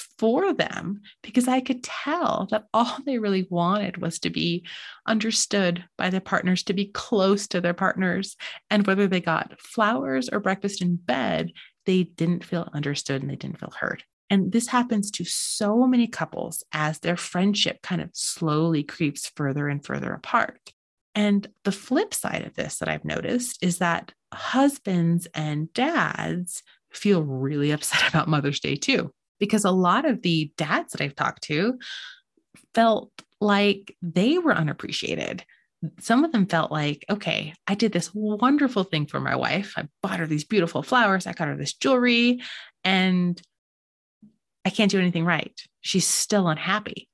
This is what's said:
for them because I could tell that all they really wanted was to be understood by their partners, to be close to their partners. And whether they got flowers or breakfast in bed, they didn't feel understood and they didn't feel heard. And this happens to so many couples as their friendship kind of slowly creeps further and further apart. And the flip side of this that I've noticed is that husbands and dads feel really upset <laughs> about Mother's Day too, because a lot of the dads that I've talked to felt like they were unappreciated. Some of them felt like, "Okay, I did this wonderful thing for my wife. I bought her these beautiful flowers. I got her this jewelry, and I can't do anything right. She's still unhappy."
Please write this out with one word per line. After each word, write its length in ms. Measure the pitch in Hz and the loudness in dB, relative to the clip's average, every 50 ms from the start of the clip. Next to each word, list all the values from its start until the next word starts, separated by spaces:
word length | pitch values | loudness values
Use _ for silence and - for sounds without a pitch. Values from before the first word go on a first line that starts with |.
| - - _ - | -12 -16 _ 0
for 340 | 220 226 240 311 392 392 | 2 2 2 2 2 2
them 500 | 294 - - - - - - 175 202 202 - - - _ | 0 0 -2 -2 -4 -6 -6 -6 -8 -8 -12 -18 -20 _
because 240 | - 226 - 254 247 | -18 -2 0 0 2
I 140 | 254 254 262 | 2 2 0
could 240 | 254 - 254 247 - | 0 -2 -4 -4 -8
tell 640 | - - - - 294 311 359 302 - - - 190 - | -10 -10 -8 -4 -4 -2 -2 0 0 -2 -2 -2 -2
that 140 | 220 214 - _ - | -4 -4 -4 _ 0
all 240 | 220 240 240 - - - | 0 0 0 -2 -6 -6
they 140 | 277 262 233 | -4 -2 -2
really 280 | 214 202 196 190 180 185 | 0 0 0 0 0 0
wanted 520 | 175 175 170 175 196 214 202 180 180 175 | 0 0 2 2 2 0 -2 -4 -6 -6
was 180 | - 165 - - | -6 -6 -6 -4
to 100 | - 170 | -4 -4
be 360 | 175 156 160 170 170 175 - - - - - - - - - | -2 -2 0 0 -2 -4 -6 -10 -16 -16 -16 -18 -18 -6 -2
understood 800 | - 226 214 220 226 220 - - - - 202 190 175 175 180 - - _ | 0 0 0 0 0 0 0 0 0 0 2 2 2 0 -2 -6 -10 _
by 140 | - - 185 | -4 -2 -2
their 100 | 185 185 | -2 -2
partners, 440 | - - 196 - - 180 185 180 - | -2 -2 -2 0 2 2 0 2 0
to 80 | - | -2
be 140 | 185 196 202 | -2 -2 -2
close 600 | 202 - - - - 240 196 185 190 202 202 202 - | -2 -6 -10 -4 0 2 4 4 4 4 2 0 -2
to 120 | - 180 | -2 0
their 140 | 180 175 175 | 0 0 0
partners. 600 | - 196 185 - 185 190 180 175 190 202 - - - - - - - - - | 0 0 0 0 0 0 0 0 -2 -6 -8 -12 -14 -16 -16 -16 -16 -4 0
And 160 | 208 208 202 | 2 2 4
whether 200 | 202 190 196 202 | 4 4 4 2
they 140 | 185 190 180 | 2 2 0
got 400 | 170 170 160 - - - - - | 0 0 0 0 -2 -4 -10 -18
flowers 680 | - - - 233 214 208 240 269 277 269 262 262 247 - | -20 -6 -2 0 0 2 0 0 -2 -2 -2 -2 -2 -2
or 120 | - 208 | -4 -2
breakfast 420 | 202 190 190 196 - 202 202 - | 0 0 -2 -2 -2 -6 -4 -2
in 140 | 180 180 175 | 0 0 0
bed, 560 | 170 - - - 135 117 104 82 160 160 170 - - - - _ _ _ | 0 -2 -2 -2 0 0 0 0 -2 -2 -4 -8 -14 -20 -20 _ _ _
they 180 | 196 185 185 175 | 2 2 2 2
didn't 400 | 180 _ - 170 170 175 175 - | 0 _ -2 0 0 0 -2 -4
feel 240 | - 180 170 170 - | -6 -6 -6 -6 -6
understood 500 | 151 147 143 143 143 - - - 139 135 | -6 -4 -4 -4 -4 -4 -4 -4 -4 -4
and 80 | 139 139 | -4 -6
they 60 | 139 | -8
didn't 240 | - - - - - | -8 -8 -10 -10 -10
feel 120 | - - - - | -14 -14 -8 -6
heard. 240 | - - - - - _ _ _ _ - | -6 -6 -6 -8 -12 _ _ _ _ 0
And 220 | 202 196 185 185 | 2 2 2 2
this 140 | 190 233 233 | 2 0 0
happens 440 | - - 247 247 247 233 208 196 208 | 2 2 0 2 2 0 -2 -2 -2
to 120 | - - 175 | -6 -6 -6
so 640 | - - - - - - - 214 202 214 240 254 | -6 -4 -4 -4 -4 -4 -2 0 2 4 4 4
many 200 | 254 254 240 233 | 4 4 4 2
couples 560 | 233 - - - - - - - - 165 - - _ | 2 0 -4 -6 -4 -4 -6 -8 -6 -8 -10 -8 _
as 260 | - 151 151 151 156 - | 0 0 0 0 -2 -2
their 180 | - - 175 | -2 -2 -2
friendship 680 | 175 - - - 175 185 202 202 - - - - - | -2 -4 -4 0 2 4 4 4 4 2 0 0 -4
kind 200 | - - 180 165 | -6 -4 -4 -4
of 80 | 160 175 | -4 -6
slowly 680 | - - - - - - 175 156 151 151 165 170 160 147 | -6 -6 -6 -6 -4 -2 0 2 2 2 4 4 2 2
creeps 480 | 143 - - - 165 143 139 - - - - | 0 -2 -4 -2 -2 -2 -2 -4 -8 -10 -6
further 320 | - 147 139 135 147 147 147 | -4 -2 -2 -2 -2 -2 -2
and 160 | 143 143 - | -2 -4 -4
further 280 | - 139 139 - - | -6 -6 -4 -4 -6
apart. 600 | - - - - - - - - - _ _ - - _ _ _ _ _ _ _ - 208 | -6 -8 -4 -2 0 0 0 -2 -6 _ _ -20 -20 _ _ _ _ _ _ _ -2 0
And 300 | 208 208 202 202 202 - _ _ - | 2 4 2 2 0 -4 _ _ -4
the 80 | 202 | -4
flip 420 | 196 - - - 254 320 427 415 - | -4 -4 -4 0 0 0 0 0 -2
side 320 | - - - - - - | -4 -4 -4 -4 -4 -6
of 80 | - - | -6 -6
this 240 | - - - - - | -8 -6 -6 -6 -6
that 100 | - 78 | -4 -4
I've 160 | 78 76 - | -4 -4 -4
noticed 540 | - - - - - 226 247 247 - - - | -6 -6 -4 -2 -2 -2 -2 -2 -4 -6 -2
is 180 | - 180 170 - | -2 -2 0 0
that 340 | 185 170 165 - - - - _ _ _ | 0 0 0 -2 -4 -10 -20 _ _ _
husbands 920 | - - - - - 262 277 285 277 - - 196 185 175 165 170 170 170 - - - | -14 -10 -6 0 2 4 4 4 2 0 -2 0 0 2 4 4 2 2 0 -4 -6
and 380 | 156 156 151 147 151 160 - | -6 -4 -2 -2 -4 -4 -4
dads 920 | - 240 254 311 339 247 170 - - - - 165 165 180 180 - - - - _ _ _ _ _ | -2 -2 0 0 2 0 0 0 -2 -4 -4 -4 -4 -4 -6 -8 -10 -12 -14 _ _ _ _ _
feel 320 | - - - 202 196 170 151 | -8 0 2 4 4 4 2
really 480 | 139 135 131 135 135 151 143 143 147 | 0 -2 -2 -2 -2 0 0 2 2
upset 360 | 151 147 - - - - - - | 0 0 -2 -2 0 2 2 2
<laughs> 0 | |
about 200 | - 160 - - | 2 2 2 2
Mother's 320 | 156 147 131 143 139 - | 2 2 2 0 -2 -2
Day 160 | - 143 135 | -2 -2 -2
too, 340 | 139 - - 269 - - - - _ _ _ _ - | -2 0 0 2 0 0 -4 -8 _ _ _ _ -4
because 240 | 208 202 214 214 208 | 0 2 2 2 4
a 80 | 185 | 4
lot 320 | 185 185 180 175 190 247 302 | 4 4 4 4 4 4 2
of 180 | 302 220 - | 0 0 0
the 300 | - 180 165 160 151 147 - | 0 2 2 2 0 -2 -4
dads 360 | - 156 151 208 320 339 - | -4 -2 0 -2 -2 -2 -4
that 80 | - - | -6 -6
I've 160 | 143 139 - | -6 -6 -4
talked 260 | - 139 - - - - | -2 -4 -4 -4 -6 -6
to 320 | - 151 151 196 240 254 247 - - - - - - - - _ _ _ _ _ _ _ - _ _ | -4 -2 0 0 0 -2 -4 -8 -14 -14 -14 -14 -16 -18 -20 _ _ _ _ _ _ _ -20 _ _
felt 380 | - 233 226 226 214 - - - _ - - _ _ _ | 2 4 4 4 4 2 -2 -6 _ -20 -20 _ _ _
like 560 | 202 214 202 202 202 202 196 196 - - - _ | 2 4 4 4 4 4 2 0 -4 -14 -14 _
they 380 | 180 170 156 175 202 254 330 370 | -8 -2 0 2 4 4 4 4
were 160 | 339 294 - | 4 2 2
unappreciated. 880 | - 160 143 - - - - - - - - 73 76 - - - - - - _ _ _ _ _ _ - 156 - - | 2 2 0 -2 -6 -8 -8 -6 -6 -4 -4 -4 -4 -4 -6 -6 -8 -12 -16 _ _ _ _ _ _ -10 -10 -10 -6
Some 260 | - - 226 262 320 | 0 2 4 4 4
of 60 | 330 | 4
them 160 | - 208 185 | 2 2 2
felt 240 | 196 175 160 151 - | 2 2 0 0 0
like, 340 | 151 156 147 147 143 143 - - | -2 -2 -2 -2 -4 -4 -4 -4
"Okay, 420 | 202 208 - - 110 - 101 151 - - _ | -4 -2 -2 -2 -2 -2 -4 -6 -12 -10 _
I 80 | - 202 | -4 0
did 160 | 202 233 214 | 0 2 2
this 240 | - 175 - - - | 2 0 -4 -4 -6
wonderful 680 | 208 214 214 214 202 240 262 294 294 285 254 - 196 185 | -4 -2 -2 0 2 2 4 4 4 2 2 2 0 -2
thing 220 | 190 170 151 147 | 0 -2 -2 -2
for 120 | - - 139 | -2 -4 -4
my 160 | 135 131 131 | -4 -2 -2
wife. 400 | 131 131 113 156 190 202 - - | -2 0 0 -2 -2 -4 -6 -8
I 120 | - 151 - _ _ | -10 -10 -10 _ _
bought 180 | - 190 190 175 | -6 -6 -4 -4
her 60 | 165 | -2
these 180 | 156 156 151 - | -2 -2 -2 -2
beautiful 400 | - 214 202 170 170 - 135 - | 0 2 2 2 2 0 -4 -2
flowers. 420 | - 254 247 226 202 190 185 - | 2 2 4 4 4 2 2 0
I 60 | - | -4
got 160 | - - 165 143 | -6 -4 -4 -4
her 80 | 143 | -4
this 180 | 143 143 143 - | -4 -6 -8 -6
jewelry, 680 | - - 269 262 247 247 240 240 233 240 240 247 247 - - - - - - _ _ - | -2 2 2 4 4 4 4 4 4 4 4 2 0 -4 -10 -14 -16 -18 -20 _ _ 0
and 560 | 185 190 185 185 185 180 180 175 175 175 - - _ _ _ _ _ _ _ _ _ _ _ _ _ _ _ - - _ _ _ _ _ _ - | 2 4 4 4 4 4 4 2 0 -2 -4 -8 _ _ _ _ _ _ _ _ _ _ _ _ _ _ _ -20 -20 _ _ _ _ _ _ -4
I 60 | 185 | -2
can't 200 | - - 214 196 | 2 2 2 2
do 100 | - 190 | 4 2
anything 240 | 185 180 170 170 165 | 2 2 0 0 2
right. 360 | 175 170 147 - - - - - - _ _ | 2 2 0 -2 -6 -12 -18 -20 -20 _ _
She's 260 | - - - 185 165 | -6 -2 0 0 2
still 420 | - - - - - 214 202 185 165 | 2 0 0 0 2 2 2 2 2
unhappy." 600 | 156 156 - 180 196 214 208 - - - - _ | 0 0 -2 -2 -2 -2 -4 -6 -12 -12 -14 _